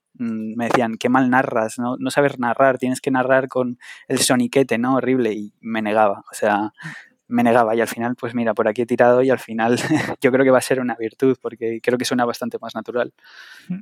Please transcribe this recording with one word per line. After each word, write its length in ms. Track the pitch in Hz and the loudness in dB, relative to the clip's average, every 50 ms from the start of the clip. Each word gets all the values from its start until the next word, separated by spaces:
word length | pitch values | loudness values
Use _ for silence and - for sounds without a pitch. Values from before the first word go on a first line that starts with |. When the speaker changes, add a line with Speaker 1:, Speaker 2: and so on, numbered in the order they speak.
| _ _ _ | _ _ _
Speaker 1:
Mm, 420 | - 120 117 110 110 110 110 110 | -8 -8 -6 -6 -6 -8 -8 -6
me 100 | 117 117 | -4 -4
decían, 300 | 113 - - 117 113 113 | 0 0 0 0 0 -2
"Qué 120 | 107 - 123 | -2 -2 2
mal 200 | 127 131 131 123 | 2 4 4 4
narras, 460 | 127 131 131 131 127 117 110 110 - - | 2 2 2 0 0 -2 -2 -2 -4 -6
no, 180 | 120 123 127 | -6 -6 -4
no 120 | - 131 131 | -4 -6 -2
sabes 260 | - 147 143 139 131 127 | 0 2 2 2 0 -2
narrar, 380 | 120 120 113 - 135 135 127 | -4 -2 2 2 4 2 2
tienes 240 | 123 127 127 127 - | 2 -2 -2 -4 -2
que 80 | - 139 | -2 -2
narrar 360 | 131 127 127 127 135 131 135 131 | 0 0 2 2 2 2 2 0
con 300 | - 127 127 123 123 _ - - - - - | -2 -2 -2 -2 -4 _ -14 -20 -20 -16 -8
el 120 | - 135 123 | -4 -2 0
soniquete, 580 | - - 135 123 123 120 - 139 135 - 117 | 2 2 2 2 2 2 2 2 2 2 0
¿no? 180 | 113 120 127 135 | -2 0 0 0
Horrible", 380 | 127 117 123 131 127 117 110 101 | 0 0 0 0 2 2 0 -2
y 200 | 107 104 104 _ _ | -4 -8 -12 _ _
me 220 | - 113 113 110 | -10 -6 -4 -4
negaba, 380 | 107 104 107 110 107 101 98 - - - | -2 0 2 4 4 2 2 -2 -10 -14
o 20 | - | -8
sea, 360 | - 110 107 104 101 107 107 _ - - 160 - - - _ _ _ _ | -2 0 0 2 0 -2 -4 _ -12 -16 -16 -16 -16 -20 _ _ _ _
me 140 | - 120 120 | -4 0 2
negaba 340 | 120 120 117 123 117 107 113 | 4 4 4 4 4 4 2
y 60 | 117 | 0
al 60 | 113 | 0
final, 280 | - - 117 117 120 123 | -2 -2 -6 -4 -4 -4
pues 200 | - 131 117 120 | -6 -8 -6 -4
mira, 180 | 120 117 113 107 | -2 -2 -2 0
por 140 | - 110 | 0 0
aquí 160 | 110 107 123 120 | 0 0 -2 -2
he 20 | |
tirado 380 | 113 123 113 123 120 123 127 131 | -2 2 4 4 6 6 4 4
y 80 | 135 | 2
al 80 | 123 117 | 0 -2
final 380 | - - 110 113 113 117 123 | -2 -8 -4 -2 0 0 0
<laughs> 420 | 117 - - 156 147 - - - - | 0 0 -2 -2 -2 -2 -4 -6 0
yo 100 | - 127 | 0 2
creo 120 | 127 131 135 | 2 4 4
que 60 | 131 | 4
va 80 | 131 123 | 4 2
a 20 | |
ser 180 | - - 135 127 | 2 0 -4 -2
una 120 | 127 123 113 | -2 -6 -6
virtud 400 | - 113 110 - - 135 131 123 - | -6 -8 -8 -4 0 0 0 0 0
porque 380 | - 117 117 - 117 113 113 113 | -4 -10 -8 -6 -6 -6 -6 -4
creo 160 | - 123 123 | -2 -2 0
que 80 | 123 123 | 0 0
suena 200 | - 135 123 123 | -2 0 0 0
bastante 340 | 120 113 - 123 117 - 113 | 0 -2 -4 -8 -8 -8 -10
más 140 | 117 113 - | -12 -10 -12
natural. 360 | 113 110 - 113 120 123 - _ _ _ - - - - - - - - - | -10 -10 -6 -4 -4 -4 -4 _ _ _ -20 -20 -20 -20 -20 -20 -18 -12 -10
Speaker 2:
Mm. 80 | 180 - | -10 -8